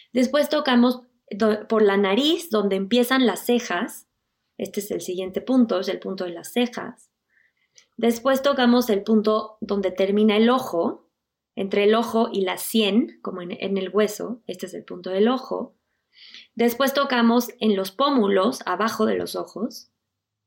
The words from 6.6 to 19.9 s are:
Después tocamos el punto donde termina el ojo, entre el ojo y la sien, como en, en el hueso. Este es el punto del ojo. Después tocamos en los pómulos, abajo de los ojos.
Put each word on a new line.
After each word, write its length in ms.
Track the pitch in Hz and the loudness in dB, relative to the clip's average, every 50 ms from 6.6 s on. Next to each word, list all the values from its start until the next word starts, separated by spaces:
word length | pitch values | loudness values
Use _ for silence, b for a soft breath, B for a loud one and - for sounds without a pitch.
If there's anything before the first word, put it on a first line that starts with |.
| 247 233 - - - - - - _ _ _ _ _ b b b b b b b b b b b b b _ | -2 -2 -4 -8 -12 -12 -14 -18 _ _ _ _ _ b b b b b b b b b b b b b _
Después 440 | - 220 233 233 226 - 269 269 262 | -2 0 0 0 0 0 0 0 2
tocamos 480 | 269 285 285 262 247 240 240 247 247 240 | 2 0 2 2 4 4 4 4 4 2
el 140 | 214 196 196 | 0 0 2
punto 560 | - 226 214 202 214 214 214 - - - _ | 2 2 4 4 2 2 0 -2 -4 -10 _
donde 300 | - - 208 202 196 185 | -8 -4 -2 -2 -2 -2
termina 460 | 180 - 196 196 202 208 214 220 202 | -2 0 0 0 2 4 4 4 4
el 120 | 208 226 233 | 4 4 4
ojo, 600 | 247 262 247 - - 170 170 247 - - _ _ _ _ _ _ _ _ _ _ _ | 2 2 0 -2 -4 -2 -2 -2 -4 -8 _ _ _ _ _ _ _ _ _ _ _
entre 280 | - 196 196 202 202 202 | -8 -6 -2 0 2 4
el 120 | 202 214 | 4 4
ojo 320 | 226 233 226 - 226 226 233 - | 2 2 0 0 0 0 0 0
y 100 | 196 190 | -2 -2
la 140 | 180 180 | -2 -4
sien, 640 | - - - - 226 220 196 190 226 294 - - - | -4 -6 -2 0 0 2 2 2 2 0 0 -4 -10
como 220 | - - 185 185 175 | -10 -10 -10 -8 -10
en, 80 | 175 | -10
en 280 | 185 - - 196 196 190 | -10 -8 -6 -4 -2 -4
el 100 | 190 185 | -4 -2
hueso. 560 | 180 202 214 - - - 180 180 233 254 _ | 0 0 0 0 -2 -6 -8 -8 -10 -10 _
Este 200 | - 185 - - | -12 -12 -10 -12
es 80 | 180 175 | -12 -12
el 100 | - - | -14 -14
punto 260 | - 180 180 180 185 | -14 -14 -14 -10 -4
del 160 | 185 190 208 | 0 2 2
ojo. 500 | 233 262 254 - - 180 180 220 - _ _ _ B B B B B B B B B B B B B B | 2 2 0 -4 -8 -8 -8 -8 -10 _ _ _ B B B B B B B B B B B B B B
Después 400 | - 233 240 240 - 277 262 269 | 0 0 0 2 0 0 0 0
tocamos 540 | 285 392 - 254 240 233 233 233 247 240 - - - | 0 0 0 2 2 4 4 4 4 2 -2 -4 -2
en 160 | 208 220 208 | 0 2 2
los 160 | 190 190 190 | 0 -2 -4
pómulos, 680 | - - 269 294 285 254 208 196 202 190 185 233 254 - - | -2 0 0 2 4 2 2 4 4 2 2 2 0 -4 -6
abajo 420 | - 180 190 214 226 226 - 214 | -6 -4 -2 -2 -2 0 0 0
de 100 | 226 190 | 0 0
los 180 | 180 175 175 - | -2 -4 -4 -6
ojos. 560 | 180 175 - - 175 202 285 - - - _ | -8 -8 -10 -8 -8 -8 -8 -8 -12 -20 _